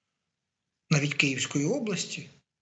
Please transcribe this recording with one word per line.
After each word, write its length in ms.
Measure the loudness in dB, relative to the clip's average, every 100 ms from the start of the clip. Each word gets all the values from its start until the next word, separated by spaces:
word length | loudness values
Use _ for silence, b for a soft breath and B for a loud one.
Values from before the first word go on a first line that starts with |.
| _ _ _ _ _ _ _ _ _
навіть 240 | 2 2
Київської 520 | 2 0 0 -2 0 0
області, 640 | 0 -2 -4 -4 -8 -12 -20 _ _